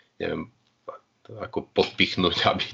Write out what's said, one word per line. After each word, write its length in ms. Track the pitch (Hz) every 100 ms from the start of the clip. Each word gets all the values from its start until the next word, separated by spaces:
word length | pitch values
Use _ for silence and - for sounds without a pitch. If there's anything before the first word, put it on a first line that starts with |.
| _ -
neviem, 320 | 82 80 - _ _ _ - - _ _ -
ako 400 | 107 - - -
podpichnúť, 680 | - 87 - 95 - 87 -
<laughs> 60 | 101
aby 140 | - -